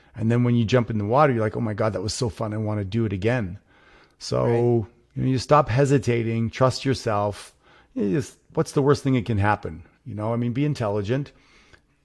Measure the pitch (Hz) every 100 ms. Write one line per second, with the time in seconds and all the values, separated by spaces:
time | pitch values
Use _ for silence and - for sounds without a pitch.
0 | _ - 110 120 123 120 110 127 117 110
1 | 101 127 151 120 107 123 117 101 110 95
2 | 104 - 120 - 110 107 107 107 101 110
3 | 110 98 104 127 95 95 _ _ _ -
4 | _ _ - 123 123 117 120 120 104 _
5 | _ 135 127 131 - 147 147 117 143 139
6 | 113 120 113 113 113 - 131 123 135 127
7 | - 104 104 101 - _ _ - _ 254
8 | 202 170 - - _ - 160 151 139 139
9 | 143 131 101 107 104 104 - 80 - _
10 | - 104 107 117 120 117 147 147 110 104
11 | 101 131 135 _ _ _ _ - _ _